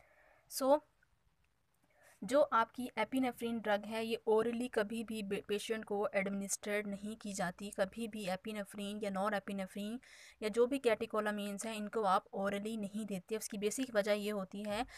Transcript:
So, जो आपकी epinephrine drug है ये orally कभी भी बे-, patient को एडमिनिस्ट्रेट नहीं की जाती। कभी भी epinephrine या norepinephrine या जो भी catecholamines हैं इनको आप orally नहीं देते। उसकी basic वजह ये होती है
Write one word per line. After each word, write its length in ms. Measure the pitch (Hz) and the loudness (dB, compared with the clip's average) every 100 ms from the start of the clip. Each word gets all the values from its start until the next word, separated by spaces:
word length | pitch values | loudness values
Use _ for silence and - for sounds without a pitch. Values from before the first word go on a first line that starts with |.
| - _ _ _ - | -20 _ _ _ -10
So, 300 | - 269 294 - _ _ _ _ _ _ _ _ _ _ _ - - | 2 6 6 2 _ _ _ _ _ _ _ _ _ _ _ -20 -12
जो 180 | 190 277 | 2 4
आपकी 480 | - 226 226 - 247 - | 6 4 2 0 -6 -2
epinephrine 600 | 220 262 254 - 233 233 | 0 2 0 0 -2 -2
drug 260 | 214 202 208 | 2 2 0
है 200 | 220 226 | -4 -2
ये 160 | 226 - | -2 4
orally 420 | 220 233 233 240 | 4 4 0 0
कभी 360 | 220 202 226 | 0 0 -2
भी 180 | 220 220 | -4 -4
बे-, 260 | 196 196 - | -2 -4 -2
patient 360 | 208 - 220 | -2 -2 -4
को 240 | 214 202 214 | -2 -2 0
एडमिनिस्ट्रेट 720 | 202 196 196 196 - 208 208 208 | 2 0 -2 -4 -4 -2 -2 -2
नहीं 300 | 196 208 226 | -6 -8 -8
की 160 | 208 | -6
जाती। 380 | 196 175 - 202 | -2 -2 -4 -6
कभी 380 | - 190 226 226 | -2 -2 -2 -6
भी 200 | 214 185 | -4 -4
epinephrine 680 | 185 220 214 196 214 202 208 | -4 -4 -6 -8 -6 -6 -4
या 120 | 208 | -2
norepinephrine 880 | 190 208 202 - 196 190 202 208 247 - - - - | 0 0 0 -2 -6 -6 -6 -6 -8 -12 -20 -20 -6
या 60 | 214 | -2
जो 180 | 226 240 | 4 4
भी 120 | 269 | 4
catecholamines 880 | 240 214 226 214 214 208 202 202 226 | 4 4 2 0 0 -2 -4 -4 -6
हैं 100 | 220 | -4
इनको 260 | 208 226 | -4 0
आप 220 | 202 196 - | 4 4 2
orally 440 | 202 196 202 214 226 | -4 -2 -2 -4 -4
नहीं 300 | 196 208 208 | -6 -6 -6
देते। 300 | 190 - 220 | -6 -4 -6
उसकी 220 | - 208 | -4 -2
basic 360 | 208 233 254 | -2 -2 0
वजह 180 | 208 208 | 2 2
ये 180 | 208 208 | 2 0
होती 320 | 208 185 202 | -4 -4 -6
है 240 | 208 208 254 | -4 -4 -4